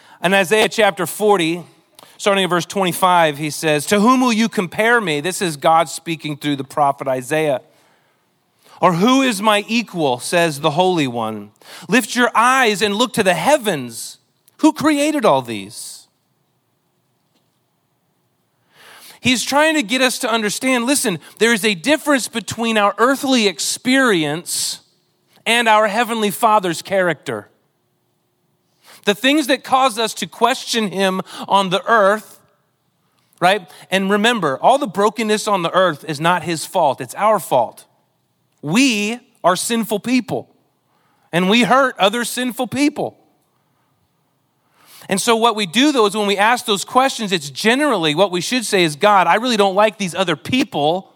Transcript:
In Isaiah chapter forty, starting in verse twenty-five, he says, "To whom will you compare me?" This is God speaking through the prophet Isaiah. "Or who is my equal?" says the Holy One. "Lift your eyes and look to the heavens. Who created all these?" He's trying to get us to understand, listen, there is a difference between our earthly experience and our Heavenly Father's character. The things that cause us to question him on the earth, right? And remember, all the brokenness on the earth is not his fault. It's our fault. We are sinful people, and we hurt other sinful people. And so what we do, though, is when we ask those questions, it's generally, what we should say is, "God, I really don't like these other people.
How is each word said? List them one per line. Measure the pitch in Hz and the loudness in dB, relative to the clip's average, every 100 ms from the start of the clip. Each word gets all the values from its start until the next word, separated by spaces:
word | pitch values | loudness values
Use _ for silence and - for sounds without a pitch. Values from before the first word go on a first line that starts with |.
| _ - | _ -6
In | 175 | 0
Isaiah | 196 180 214 202 | 2 2 2 2
chapter | - 202 185 175 | 2 0 2 -6
forty, | - 208 196 160 175 - _ _ _ - - | -2 2 2 2 -4 -10 _ _ _ -20 -4
starting | 208 196 | 0 0
in | 180 | 2
verse | 175 156 | 0 -2
twenty-five, | 202 185 - 185 180 160 143 | -4 -2 0 2 4 4 0
he | 156 | -6
says, | - 160 151 143 | -4 -2 -2 0
"To | 208 | 2
whom | 214 254 | 4 4
will | 254 | 2
you | 214 226 | 0 0
compare | - 175 - 226 240 | -2 -6 -2 2 2
me?" | 185 147 | 0 -2
This | 170 180 | -4 -4
is | 185 147 | -4 -2
God | 165 160 165 | 2 2 2
speaking | - - 156 151 143 | -4 -8 -8 -8 -6
through | 147 139 | -4 -4
the | |
prophet | 135 - 143 139 135 | -4 0 0 0 -4
Isaiah. | 131 127 156 151 135 _ _ _ _ _ _ _ _ _ _ _ - | -6 -2 -2 0 -2 _ _ _ _ _ _ _ _ _ _ _ 0
"Or | 180 | 0
who | 170 226 262 | 2 2 2
is | 262 196 | 2 0
my | 220 208 196 | 0 0 0
equal?" | 233 202 175 143 123 | -4 -4 -2 -2 -2
says | - 175 170 139 | -2 0 0 0
the | 156 | -2
Holy | 147 185 175 135 | 0 0 2 -2
One. | 120 110 107 104 _ - - - | -4 -6 -8 -12 _ -20 -20 -2
"Lift | 226 - | 0 0
your | 240 240 | 0 0
eyes | 208 240 262 240 190 | 2 2 4 2 0
and | 208 | -2
look | 202 254 | 0 -2
to | - | 0
the | 190 | 0
heavens. | 165 202 302 214 156 123 113 - - _ _ _ - | 0 2 0 0 -4 -6 -12 -16 -18 _ _ _ 0
Who | 311 | 0
created | 302 285 285 294 294 | 2 0 0 0 2
all | 214 139 | 2 2
these?" | 120 107 98 - - - _ _ _ _ _ _ _ _ _ _ _ _ _ _ _ _ _ _ _ _ _ _ _ _ _ _ _ _ - - - - | 0 -8 -10 -14 -16 -18 _ _ _ _ _ _ _ _ _ _ _ _ _ _ _ _ _ _ _ _ _ _ _ _ _ _ _ _ -20 -20 -20 -4
He's | 240 247 | 0 0
trying | - 277 311 302 | 0 2 2 2
to | |
get | 202 254 | -2 0
us | 254 - | 0 -2
to | 240 | -2
understand, | 226 208 - 262 254 | -2 -2 -2 -2 -2
listen, | 233 277 233 165 - - | 0 -2 -2 -4 -8 -2
there | 226 | 2
is | 233 | 2
a | 214 185 | 0 -2
difference | 185 302 294 277 - | 0 0 2 -2 -2
between | 233 196 - 233 220 | -8 -8 -6 -2 2
our | 202 196 | 2 2
earthly | 240 277 269 254 202 | 0 0 0 2 0
experience | - - - 254 269 254 185 151 156 - - - - _ _ _ _ _ _ - | -2 -8 -6 0 2 4 2 0 -4 -6 -8 -6 -8 _ _ _ _ _ _ -2
and | 233 226 | 2 4
our | 214 214 | 4 2
Heavenly | 208 233 226 208 | 0 -2 0 -2
Father's | - 226 214 185 160 | 0 2 2 0 -4
character. | - 196 180 156 - 107 101 _ _ _ _ _ _ _ _ _ _ _ _ _ _ - | -4 -2 0 -2 -6 -8 -10 _ _ _ _ _ _ _ _ _ _ _ _ _ _ -8
The | 202 | -4
things | 196 262 302 247 | 0 2 2 2
that | 247 | -2
cause | - 262 262 214 | 0 2 2 0
us | 220 | -6
to | - 185 | -4 -10
question | - 233 254 - 226 208 | -2 0 0 -4 -2 -2
him | 185 196 190 - - - | 0 0 0 -8 -12 -2
on | 196 190 | 0 0
the | 185 - | -2 0
earth, | 226 196 214 - - _ _ _ _ _ _ _ _ _ - | 2 4 2 -4 -20 _ _ _ _ _ _ _ _ _ -2
right? | 175 202 170 - - | 0 0 -4 -20 -4
And | 190 190 | -2 0
remember, | 208 220 240 160 131 | 2 2 2 -2 0
all | 175 269 | 2 2
the | 269 | 0
brokenness | 190 208 214 214 208 214 | 0 -2 0 -2 -2 0
on | 196 | -2
the | 170 | 0
earth | 190 185 147 - | 2 0 0 -8
is | 143 | -4
not | 165 180 | 0 0
his | 165 165 - | -2 -6 -4
fault. | 190 151 123 | -2 0 -2
It's | 127 | -8
our | - 208 208 | -4 0 0
fault. | - 165 135 - - _ _ _ _ _ _ _ | 0 0 0 -6 -20 _ _ _ _ _ _ _
We | 143 202 269 208 208 233 _ _ | -4 0 2 0 -4 -6 _ _
are | 170 180 | -2 0
sinful | - 233 208 208 | -2 -4 -2 -4
people, | 233 254 190 127 - _ _ _ _ _ _ _ _ | 0 -2 -2 -8 -10 _ _ _ _ _ _ _ _
and | 165 185 | -2 2
we | 233 | 2
hurt | 196 254 269 - | 4 2 2 0
other | 190 240 | 0 0
sinful | 226 - 254 214 247 | -6 -4 -6 -4 -6
people. | 247 294 294 127 - _ _ _ _ _ _ _ _ _ _ _ _ _ _ _ _ _ - - | -2 -2 -2 -8 -8 _ _ _ _ _ _ _ _ _ _ _ _ _ _ _ _ _ -20 -6
And | 190 | -4
so | - | 0
what | 226 233 220 | 2 2 0
we | 196 | -2
do, | 196 294 | 2 2
though, | 269 208 | 4 0
is | 214 | 0
when | 202 | -2
we | 190 | 2
ask | 214 240 | 2 2
those | - 196 | -2 -4
questions, | - 208 269 - 214 | 0 0 0 -2 -4
it's | 180 143 | -4 -6
generally, | 131 214 254 294 208 160 | -4 0 2 0 0 0
what | 151 196 | 0 0
we | 180 | 0
should | - 254 | -4 -4
say | 214 202 | -2 0
is, | 170 | 0
"God, | 147 202 202 170 | 2 2 4 4
I | |
really | 196 254 220 | 2 0 2
don't | 196 | 2
like | 190 220 - | 4 0 0
these | 190 | -8
other | 175 180 160 | -2 -2 -2
people. | - 254 254 165 147 180 - | -2 -2 -2 -2 0 -2 -6